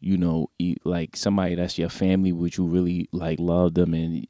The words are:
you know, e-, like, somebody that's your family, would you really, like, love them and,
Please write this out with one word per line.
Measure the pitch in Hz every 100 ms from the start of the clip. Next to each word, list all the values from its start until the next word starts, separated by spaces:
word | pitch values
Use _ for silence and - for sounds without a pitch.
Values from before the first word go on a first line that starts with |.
you | - 95
know, | 87 80 76 -
e-, | 90 -
like, | - 87 80 -
somebody | - 101 90
that's | 87 87 -
your | 85
family, | - 95 92 95
would | 87 87 -
you | 87
really, | 87 90 87 82
like, | 95 82 80
love | 87 87 90
them | 85 87
and, | 82 82 82 -